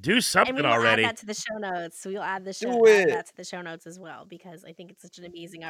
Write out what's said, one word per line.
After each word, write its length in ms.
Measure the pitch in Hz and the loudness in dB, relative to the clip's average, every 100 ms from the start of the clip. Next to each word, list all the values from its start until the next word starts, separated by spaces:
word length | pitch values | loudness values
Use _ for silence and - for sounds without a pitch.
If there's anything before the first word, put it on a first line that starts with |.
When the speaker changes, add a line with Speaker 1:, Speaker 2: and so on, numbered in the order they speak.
Speaker 1:
Do 140 | 117 | 0
Speaker 2:
and 100 | 233 | 2
Speaker 1:
something 300 | - 180 240 262 | 2 2 2 2
Speaker 2:
we 60 | |
will 60 | 139 | 2
add 100 | 117 | 4
Speaker 1:
already. 240 | 113 110 | 4 4
Speaker 2:
that 160 | 113 220 | 0 -2
to 80 | 208 | -10
the 80 | |
show 240 | 214 233 220 | -10 -10 -8
notes. 480 | 196 180 170 - 190 | -6 -6 -8 -12 -10
We 80 | |
will 80 | 196 | -8
add 220 | 165 190 190 | -8 -8 -10
the 60 | |
Speaker 3:
Do 180 | 190 233 | -8 -2
Speaker 2:
show, 160 | 240 220 | 6 8
add 160 | 208 | 8
Speaker 3:
it. 60 | 170 | 6
Speaker 2:
that 160 | - - | 0 -4
to 100 | - | -16
the 80 | |
show 160 | 180 180 | -14 -12
notes 260 | 170 165 170 | -12 -14 -16
as 120 | 180 | -20
well, 260 | 170 123 | -18 -18
because 400 | 165 170 185 165 | -20 -20 -20 -20
I 80 | 185 | -20
think 180 | 165 170 | -20 -20
it's 100 | 185 | -20
such 160 | 180 - | -20 -20
an 80 | 175 | -20
amazing 340 | 170 170 165 | -18 -18 -16